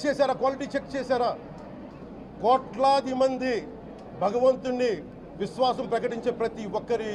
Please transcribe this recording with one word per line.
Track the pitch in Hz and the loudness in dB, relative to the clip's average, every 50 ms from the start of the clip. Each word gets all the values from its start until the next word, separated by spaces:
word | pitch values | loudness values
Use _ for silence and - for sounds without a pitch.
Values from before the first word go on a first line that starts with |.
| - | -2
చేశారా? | 294 269 277 277 254 240 - | 0 2 2 2 2 2 2
క్వాలిటీ | 240 269 269 262 277 - - | 0 0 0 0 -4 -4 -4
చెక్ | 277 277 - 262 | -4 -4 -4 -6
చేశారా? | 277 - - 262 240 247 214 - - - - - - - - - - - - - - - - - - - - - - | -4 0 0 2 2 2 2 0 -2 -8 -14 -14 -14 -14 -14 -14 -14 -14 -16 -14 -16 -16 -14 -14 -14 -14 -14 -8 0
కోట్లాది | 185 233 262 254 - - - 220 269 269 277 277 233 262 262 254 | 4 6 6 6 4 -2 -2 4 6 6 6 6 4 0 2 2
మంది | 262 262 262 254 254 262 247 185 151 - - - - - - - - - - - | 2 2 2 0 0 0 0 0 -2 -6 -12 -14 -14 -14 -14 -14 -16 -12 -6 -2
భగవంతుణ్ణి | 180 208 208 240 254 262 254 - - 254 254 247 254 233 190 151 - - - - - - - 165 | 0 0 2 4 6 6 4 4 2 -2 0 2 2 2 0 0 -4 -10 -14 -16 -16 -12 -8 -6
విశ్వాసం | 202 - - 233 254 254 226 214 240 180 | -6 -4 0 2 2 2 2 2 -2 -2
ప్రకటించే | 226 220 196 240 233 226 220 240 233 - | 0 0 0 0 -4 -2 -2 -2 0 0
ప్రతి | 233 226 226 226 214 196 214 214 | -2 -2 -2 -4 -8 -4 -4 -4
ఒక్కరి | - - 240 220 220 214 | -2 0 0 0 0 -2